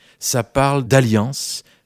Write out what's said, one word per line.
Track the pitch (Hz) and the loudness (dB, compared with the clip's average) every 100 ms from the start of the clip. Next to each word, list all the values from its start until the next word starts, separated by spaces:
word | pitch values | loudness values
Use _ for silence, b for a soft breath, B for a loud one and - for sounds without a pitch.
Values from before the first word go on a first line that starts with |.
| b b | b b
ça | - 123 | -6 -4
parle | 113 135 139 143 120 | -2 0 0 0 2
d'alliance, | 135 120 110 117 139 - - b b | 4 4 2 0 -6 -10 -12 b b